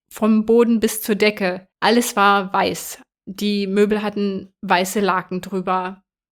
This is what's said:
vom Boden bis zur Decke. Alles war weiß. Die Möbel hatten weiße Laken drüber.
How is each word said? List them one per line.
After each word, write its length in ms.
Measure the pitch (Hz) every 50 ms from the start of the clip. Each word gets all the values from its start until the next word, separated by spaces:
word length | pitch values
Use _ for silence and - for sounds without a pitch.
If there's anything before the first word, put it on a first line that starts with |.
| _ _
vom 360 | - - 220 214 220 214 214
Boden 340 | 220 226 240 233 233 233 220
bis 220 | 214 220 - -
zur 140 | - - 208
Decke. 520 | 196 214 214 208 208 202 180 180 185 - _ _ -
Alles 360 | - 202 240 240 240 - -
war 380 | 214 202 202 202 202 185 190 -
weiß. 480 | 196 185 185 175 - - - - - - _ _ _ -
Die 400 | 208 185 - 208 208 208 202 202
Möbel 360 | 190 196 208 208 202 214 208 208
hatten 500 | 208 208 208 202 202 196 196 - - _ -
weiße 380 | - 185 190 175 190 190 - 214
Laken 420 | 202 185 180 185 170 - 185 185
drüber. 640 | - 190 196 185 180 190 185 185 180 185 196 - _ _ _ _ _ _